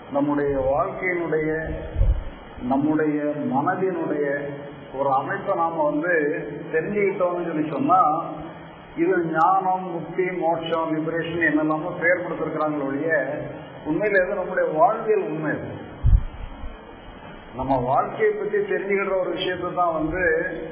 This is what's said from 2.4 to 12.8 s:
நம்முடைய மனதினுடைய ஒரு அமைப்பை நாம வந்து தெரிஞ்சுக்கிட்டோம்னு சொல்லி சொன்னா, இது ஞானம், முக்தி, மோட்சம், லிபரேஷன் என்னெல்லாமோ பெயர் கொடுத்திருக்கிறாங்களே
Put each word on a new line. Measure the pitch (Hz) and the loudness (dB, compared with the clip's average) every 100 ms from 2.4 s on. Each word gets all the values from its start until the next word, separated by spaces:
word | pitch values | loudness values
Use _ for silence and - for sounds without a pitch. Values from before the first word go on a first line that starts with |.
| - - | -16 -8
நம்முடைய | 123 135 151 156 151 147 | 0 2 4 2 2 0
மனதினுடைய | 147 143 123 127 165 185 190 170 156 147 143 143 143 143 143 - - | 0 -2 0 0 0 0 0 0 -2 0 0 -2 -4 -8 -12 -14 -10
ஒரு | 135 139 | -4 0
அமைப்பை | 135 160 196 196 | 2 0 -2 -2
நாம | 180 165 165 | 0 0 2
வந்து | 147 147 170 170 147 165 - - - | 2 2 2 2 2 -2 -6 -8 -4
தெரிஞ்சுக்கிட்டோம்னு | 160 180 208 196 190 180 175 165 | -2 0 0 0 2 0 0 -2
சொல்லி | 156 151 | -2 -2
சொன்னா, | 135 147 185 160 156 - - - - - - - 147 | 0 4 6 6 2 -2 -8 -10 -14 -16 -18 -10 0
இது | 170 185 | 2 2
ஞானம், | 165 156 170 190 190 185 180 | 2 4 4 4 2 0 -2
முக்தி, | 170 147 - 185 | -6 -4 -2 -2
மோட்சம், | 170 160 165 165 165 160 | 0 0 0 0 -2 0
லிபரேஷன் | 156 160 165 165 170 | 0 0 -2 -2 0
என்னெல்லாமோ | 160 151 156 156 175 - | 2 2 2 0 -2 -2
பெயர் | 165 180 180 | 2 2 0
கொடுத்திருக்கிறாங்களே | - 160 151 151 147 | -4 -4 -2 -2 -2